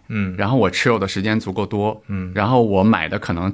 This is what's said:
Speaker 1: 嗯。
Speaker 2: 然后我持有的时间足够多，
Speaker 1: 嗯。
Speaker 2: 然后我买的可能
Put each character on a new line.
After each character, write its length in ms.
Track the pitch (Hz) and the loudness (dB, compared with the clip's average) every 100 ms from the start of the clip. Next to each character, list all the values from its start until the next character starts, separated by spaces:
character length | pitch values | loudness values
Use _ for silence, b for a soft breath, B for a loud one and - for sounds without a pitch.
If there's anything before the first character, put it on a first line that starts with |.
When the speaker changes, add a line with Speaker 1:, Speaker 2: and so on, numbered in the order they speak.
| - | -8
Speaker 1:
嗯。 260 | 110 95 92 | -4 -4 -2
Speaker 2:
然 100 | 101 | 0
后 120 | 131 | 2
我 100 | 95 | 2
持 180 | - 127 | 2 0
有 120 | 113 | 2
的 80 | 98 | 0
时 160 | 101 | -2
间 160 | 104 107 | 0 -2
足 120 | 104 | -2
够 140 | 95 98 | -6 -4
多， 380 | 104 107 - - | -2 -4 -6 -8
Speaker 1:
嗯。 260 | 98 92 95 | -8 -4 -2
Speaker 2:
然 120 | 117 | 2
后 160 | 127 | 4
我 200 | 113 95 | 4 4
买 260 | 104 101 80 | 4 4 0
的 80 | 104 | -6
可 160 | - | -4
能 180 | 85 92 | -2 -2